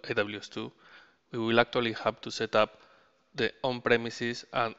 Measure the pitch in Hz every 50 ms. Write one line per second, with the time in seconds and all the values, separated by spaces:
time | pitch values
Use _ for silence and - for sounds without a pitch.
0 | - - 120 113 101 104 104 101 - - - 131 113 127 - _ _ - - -
1 | - _ _ _ _ _ - 120 113 113 117 117 120 - - 131 120 113 107 -
2 | - 110 110 - - 101 - - 113 107 - 107 107 - - - _ _ _ _
3 | _ _ _ _ _ _ - 135 113 107 - _ - 131 123 120 - 123 120 117
4 | 117 117 - - 123 117 120 - - - - 131 117 113 -